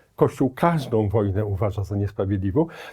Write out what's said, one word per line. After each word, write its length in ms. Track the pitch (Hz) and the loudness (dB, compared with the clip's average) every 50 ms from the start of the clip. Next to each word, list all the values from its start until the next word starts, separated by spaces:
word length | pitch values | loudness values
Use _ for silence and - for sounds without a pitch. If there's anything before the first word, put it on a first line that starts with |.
| _ _ _ | _ _ _
Kościół 340 | - 156 139 - - 143 127 | 2 2 2 4 0 0 0
każdą 600 | - - - 170 170 156 127 117 113 110 107 101 | 0 2 2 2 2 2 -2 0 0 2 2 2
wojnę 360 | 107 117 104 101 92 101 110 | 2 2 0 2 0 0 -2
uważa 380 | 101 98 90 - 101 98 107 98 | -2 -2 -2 -2 -2 -2 -4 -6
za 140 | - 104 101 | -4 -2 -2
niesprawiedliwą, 680 | 101 98 - - 101 98 104 98 95 98 90 143 165 160 - - - - | -2 -4 -2 -4 -2 -2 0 -2 -2 0 0 0 0 0 -4 -12 -18 -18